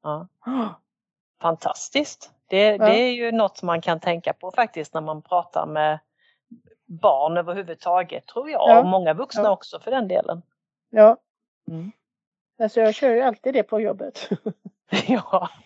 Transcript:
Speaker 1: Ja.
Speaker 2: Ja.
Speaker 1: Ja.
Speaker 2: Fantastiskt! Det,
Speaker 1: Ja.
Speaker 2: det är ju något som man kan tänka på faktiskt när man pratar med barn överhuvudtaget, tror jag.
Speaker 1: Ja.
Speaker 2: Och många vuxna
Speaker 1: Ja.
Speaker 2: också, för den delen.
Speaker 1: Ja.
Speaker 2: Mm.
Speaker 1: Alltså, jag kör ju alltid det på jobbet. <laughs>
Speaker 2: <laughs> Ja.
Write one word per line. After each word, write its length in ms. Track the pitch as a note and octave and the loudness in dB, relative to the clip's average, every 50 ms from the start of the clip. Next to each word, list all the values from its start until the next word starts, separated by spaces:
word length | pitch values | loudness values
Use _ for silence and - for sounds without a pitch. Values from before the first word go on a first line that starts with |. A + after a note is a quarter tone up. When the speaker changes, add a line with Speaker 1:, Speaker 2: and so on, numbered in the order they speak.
| _ | _
Speaker 1:
Ja. 260 | D3+ D3+ D#3 F3 F#3 _ _ _ | -8 -8 -8 -10 -16 _ _ _
Speaker 2:
Ja. 60 | A#3+ C4 | -6 -4
Speaker 1:
Ja. 220 | C4 A3+ G3+ E3 _ _ _ _ _ _ _ _ _ _ _ _ _ | -4 -4 -6 -8 _ _ _ _ _ _ _ _ _ _ _ _ _
Speaker 2:
Fantastiskt! 880 | - E3+ E3 - - - - - - - - C#4 D4 - - _ - - _ _ _ | -4 -4 -4 -2 -4 -8 -8 -8 -12 -6 -4 -4 -4 -4 -8 _ -20 -20 _ _ _
Det, 300 | _ - F#3+ G3+ G#3+ G#3 | _ 0 2 4 4 2
Speaker 1:
Ja. 100 | G3+ A3 | 4 4
Speaker 2:
det 140 | G#3+ A3 A3 | 4 4 4
är 100 | B3 B3+ B3 | 2 0 0
ju 200 | A#3+ A#3+ A#3 A3+ | -2 -4 -4 0
något 240 | A3+ G#3+ F#3+ _ | 0 0 -2 _
som 100 | - - | -6 -4
man 140 | F3 E3+ E3 | -4 -4 -2
kan 200 | E3 - E3+ D#3+ | -2 -2 -4 -2
tänka 320 | - F3+ E3+ E3+ - - D3 | -2 -4 -4 -2 -4 -6 -8
på 180 | _ - F#3 | _ -10 -8
faktiskt 440 | - - A#3+ A3 - E3 D3+ - _ | -2 -2 -2 -2 -2 -12 -12 -8 _
när 60 | D#3+ | -8
man 220 | D#3 D#3 D#3 D3+ D3 | -8 -6 -10 -10 -8
pratar 440 | _ F3+ F3+ E3+ - - D#3 D#3+ | _ -2 -2 -2 -2 -6 -6 -6
med 320 | D#3 D3+ D3+ D3+ D3+ D#3 D#3 _ _ _ _ _ _ _ _ _ _ - - _ _ _ _ _ | -4 -4 -2 -2 -2 -2 -4 _ _ _ _ _ _ _ _ _ _ -20 -20 _ _ _ _ _
barn 500 | _ F#3 E3 - G#3 D3+ C3+ C#3+ D#3 E3 | _ -16 0 2 2 2 4 0 0 0
överhuvudtaget, 880 | F3 E3+ E3+ F3 G3 G3 E3+ E3 _ - F3+ F3 F3+ F#3 E3+ - - _ | -2 -4 -4 -6 -8 -8 -10 -14 _ -4 0 0 0 -2 -2 -10 -14 _
tror 240 | - - A#3 C4+ D4+ | -10 -10 -10 -10 -6
jag. 200 | D4+ - - D#3+ | -4 0 6 8
Speaker 1:
Ja. 80 | - A#3 | 8 8
Speaker 2:
Och 60 | - | 8
många 280 | F3+ F#3 F#3+ F3+ D#3+ D#3 | 4 0 0 0 0 -2
vuxna 280 | E3 C4 - - A3 G#3 | -2 -4 -8 -4 -2 0
Speaker 1:
Ja. 80 | G#3+ | 0
Speaker 2:
också, 300 | G3 F#3 - - - E3 | 0 -2 -4 -18 -18 -14
för 100 | - - | -8 -4
den 180 | B3+ C4 A#3 F#3+ | -4 -4 -2 -2
delen. 340 | F3+ F3 - - - F3 - _ _ _ _ _ _ _ _ _ | -2 -2 -2 -4 -8 -10 -12 _ _ _ _ _ _ _ _ _
Speaker 1:
Ja. 260 | - G#3+ G#3+ G#3+ A3+ - _ _ _ _ _ _ _ _ _ - | 4 8 8 8 8 6 _ _ _ _ _ _ _ _ _ -12
Speaker 2:
Mm. 240 | E3 D#3+ E3+ G3 - _ _ _ _ _ _ _ _ _ _ _ _ _ | -12 -10 -12 -12 -16 _ _ _ _ _ _ _ _ _ _ _ _ _
Speaker 1:
Alltså, 220 | A3+ G#3+ - A#3 | -4 0 2 4
jag 140 | A3 G#3+ A3 | 2 4 2
kör 160 | - - C4 A#3 | 2 2 2 2
ju 60 | A#3 | 4
alltid 340 | C4 C4 G#3+ - - C4 C4 | 2 0 -2 -2 -6 -2 0
det 80 | C4 G#3 | 0 -2
på 180 | _ - G#3+ | _ -2 -2
jobbet. 480 | A3 G#3 - F#3+ F#3+ F#3 - - - - G3+ - _ A3 F3 | -2 -2 -4 -6 -8 -14 -12 -14 -6 -6 -6 -6 _ -10 -10
<laughs> 200 | _ _ - _ _ _ _ | _ _ -20 _ _ _ _
Speaker 2:
<laughs> 180 | - G3+ - - | -4 -4 0 0
Ja. 400 | C4 A3 - - - F#3 G3 F#3+ - - _ | -2 -2 -2 -2 -2 -2 -2 -2 -14 -18 _